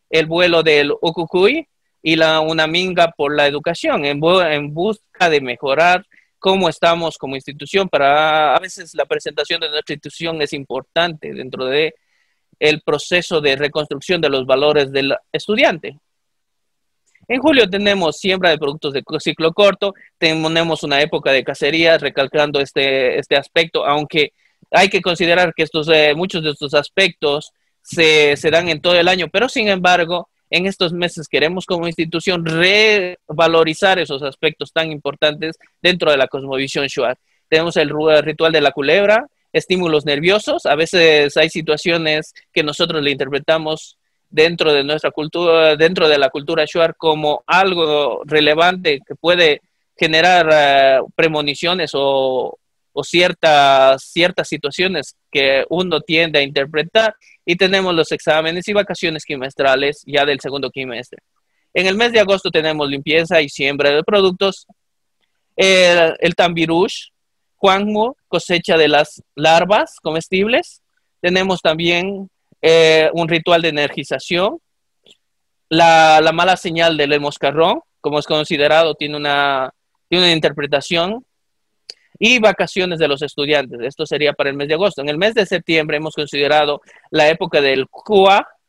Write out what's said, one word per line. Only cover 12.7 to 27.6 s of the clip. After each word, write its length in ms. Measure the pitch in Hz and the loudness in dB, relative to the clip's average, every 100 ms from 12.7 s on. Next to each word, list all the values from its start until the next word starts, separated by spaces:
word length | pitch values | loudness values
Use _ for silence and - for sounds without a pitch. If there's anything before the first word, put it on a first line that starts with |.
| 151 | 0
proceso 580 | - 147 - 180 170 170 | -2 -4 -2 -4 -2 -2
de 160 | 143 135 | 0 0
reconstrucción 640 | 147 151 147 139 - 180 | -2 -4 -6 -10 -4 -2
de 80 | 156 | 0
los 160 | 135 | -2
valores 480 | 131 131 147 147 135 | 0 2 2 2 0
del 220 | 139 139 139 - | -2 -2 -4 -6
estudiante. 680 | 160 - 214 294 190 - 143 _ _ _ _ _ _ _ _ _ _ _ _ - | -10 -4 0 0 0 -8 -18 _ _ _ _ _ _ _ _ _ _ _ _ -6
En 120 | 254 | -2
julio 300 | 269 277 208 | 2 4 2
tenemos 480 | 196 208 196 165 143 | 0 0 0 -2 -2
siembra 320 | 196 190 180 | -4 0 0
de 80 | 151 | 0
productos 340 | 147 151 147 | -2 -6 -6
de 100 | 135 | -8
co-, 160 | - 151 | -6 -6
ciclo 320 | - 160 160 | -6 -2 -2
corto, 420 | 165 202 190 202 190 _ _ | 2 2 2 -4 -6 _ _
tenemos 640 | 165 160 156 160 165 156 | -2 0 0 0 -2 -4
una 180 | 156 139 | -2 0
época 300 | 151 156 147 | 0 -2 0
de 140 | 135 | 0
cacería, 520 | 120 139 147 160 165 160 | -2 -4 -2 2 2 2
recalcando 640 | 143 131 135 156 147 143 | 0 -4 -2 0 -2 -2
este, 580 | 139 - 139 135 123 - | -4 -2 -2 0 0 -2
este 180 | - 143 | -2 -2
aspecto, 500 | 139 - 165 160 - | 0 -2 -2 -2 -2
aunque 460 | 147 151 165 143 - _ _ _ | -2 -2 -2 -2 -4 _ _ _
hay 180 | 165 196 | 2 2
que 120 | 202 | 0
considerar 540 | 190 170 170 170 180 | -2 -2 0 2 2
que 80 | 165 | 0
estos, 260 | 156 165 151 | -4 -2 2
eh, 240 | 156 151 | 4 4
muchos 280 | 147 190 185 | 2 -4 -6
de 80 | 156 | -6
estos 240 | 143 143 | -8 -2
aspectos 800 | 147 143 - 190 - 151 143 - _ | -2 -2 -2 -2 -2 -4 -4 -6 _